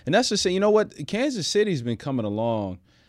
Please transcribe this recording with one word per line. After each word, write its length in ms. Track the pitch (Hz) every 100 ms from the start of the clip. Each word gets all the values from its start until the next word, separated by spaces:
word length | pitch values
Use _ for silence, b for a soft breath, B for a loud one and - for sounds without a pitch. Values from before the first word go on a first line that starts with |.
| -
And 80 |
that's 160 | 196 254
the 80 | 202
thing. 160 | 190
You 60 | 185
know 100 | 208
what? 360 | 214 208 - 143
Kansas 400 | 208 285 233 143
City's 360 | 202 214 151
been 160 | 117 113
coming 260 | 143 131
along. 540 | 107 104 117 110 98 90 b b